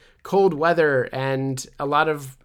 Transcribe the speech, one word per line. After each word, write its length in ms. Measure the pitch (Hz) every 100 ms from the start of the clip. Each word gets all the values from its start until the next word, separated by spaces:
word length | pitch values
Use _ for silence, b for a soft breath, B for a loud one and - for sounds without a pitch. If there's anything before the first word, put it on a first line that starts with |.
| b b
cold 300 | - 196 196 147
weather 540 | 165 170 151 135 -
and 520 | 131 135 135 135 131 - -
a 60 | 143
lot 220 | 147 156
of 280 | 147 135 -